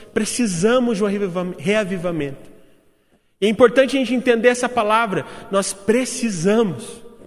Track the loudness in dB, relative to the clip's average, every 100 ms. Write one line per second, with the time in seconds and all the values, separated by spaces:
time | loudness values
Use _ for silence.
0 | -8 -4 -2 -2 -2 2 2 2 2 0
1 | -2 -2 -4 -4 -6 -4 -2 0 -2 -4
2 | -4 -4 -6 -8 -18 -20 -20 _ _ _
3 | _ _ _ _ 0 6 6 6 2 0
4 | 0 0 2 2 2 2 -2 -2 0 0
5 | 0 -4 -6 -14 -4 -2 -2 -4 0 0
6 | 0 -4 -4 -2 2 2 0 -4 -12 -16
7 | -20 -20